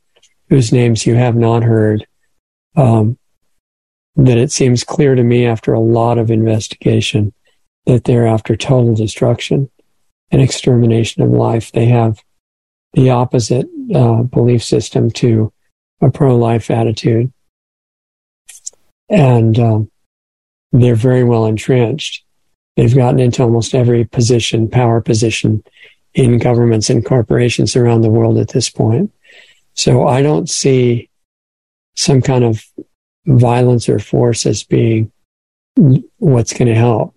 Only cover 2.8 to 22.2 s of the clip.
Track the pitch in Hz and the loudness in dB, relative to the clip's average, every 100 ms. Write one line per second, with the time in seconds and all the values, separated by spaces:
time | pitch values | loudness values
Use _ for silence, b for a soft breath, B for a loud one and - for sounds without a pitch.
2.8 | 127 113 107 123 _ _ _ _ _ _ | 2 2 0 -4 _ _ _ _ _ _
3.8 | _ _ _ - 131 117 120 - 131 123 | _ _ _ 0 2 2 0 0 0 0
4.8 | - - 147 131 120 123 120 113 - 113 | -4 -2 2 2 2 2 0 -2 -2 -2
5.8 | 113 117 117 117 113 113 110 110 - - | 0 0 0 0 0 0 0 -2 -6 -6
6.8 | - 110 107 107 104 - _ _ _ _ | -2 0 -2 -4 -4 -8 _ _ _ _
7.8 | - 123 - 120 117 113 - 110 - 127 | -2 0 2 0 2 -2 -2 -6 0 0
8.8 | 120 110 110 - 123 120 - - 135 _ | 2 0 -4 -2 -2 -2 -4 -4 -4 _
9.8 | _ _ _ _ _ 131 131 - - 120 | _ _ _ _ _ 0 0 0 0 2
10.8 | 117 113 110 - 123 123 117 117 - 127 | 2 0 -2 -2 0 0 0 -4 -4 -2
11.8 | 120 120 113 110 _ _ _ _ _ _ | 0 2 0 -4 _ _ _ _ _ _
12.8 | _ - 127 123 127 131 107 123 330 330 | _ 0 2 2 0 -2 -2 -4 -4 -12
13.8 | 262 165 120 113 123 - 120 123 - 123 | -6 0 0 0 -2 0 0 0 -2 -4
14.8 | 110 131 120 - 127 113 110 _ _ _ | -2 -4 -4 -2 0 0 -2 _ _ _
15.8 | _ _ 143 - 139 120 117 113 - 117 | _ _ -2 0 0 2 0 -2 -2 -4
16.8 | 117 110 117 113 127 - _ _ _ _ | -2 -2 -2 -2 -2 -8 _ _ _ _
17.8 | _ _ _ _ _ _ _ - - _ | _ _ _ _ _ _ _ -20 -20 _
18.8 | _ _ _ 208 139 120 113 110 117 107 | _ _ _ 2 4 4 2 0 0 -2
19.8 | 110 _ _ _ _ _ _ _ _ 127 | -4 _ _ _ _ _ _ _ _ 2
20.8 | 123 117 127 127 120 117 110 110 - 127 | 2 2 2 2 2 0 0 -4 -2 0
21.8 | 113 156 - - | 0 -4 -10 -14